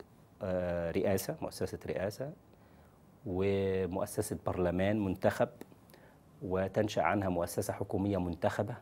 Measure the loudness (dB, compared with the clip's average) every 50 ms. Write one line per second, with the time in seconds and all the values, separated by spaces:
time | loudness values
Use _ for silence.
0 | -20 -20 -20 -20 -20 -20 -12 -6 -4 -2 0 0 0 0 0 0 0 0 0 2
1 | 2 2 2 2 0 -2 -6 -6 -6 -8 -6 -4 -4 -4 -4 -6 -6 -4 -2 -2
2 | -2 -2 -2 -4 -8 -8 -8 -12 -18 -20 -20 -20 -20 -20 -20 -20 -20 -20 -20 -20
3 | -20 -20 -20 -12 -6 -2 0 2 2 2 2 2 2 2 2 0 0 0 0 -2
4 | -2 -2 -2 -2 -2 -2 -2 -4 -2 -2 0 2 2 2 4 4 4 4 4 2
5 | 2 0 0 2 2 2 2 2 0 -2 -2 -8 -20 -20 -20 -20 -20 -20 -20 -20
6 | -20 -20 -20 -20 -20 -20 -16 -10 -6 -2 0 0 0 2 2 2 2 2 2 2
7 | 2 2 2 2 2 2 0 0 0 -2 -2 -2 -2 -2 -2 -4 -4 -4 -2 0
8 | 2 2 2 0 0 -2 -2 0 0 0 0 0 -2 -2 -4 -10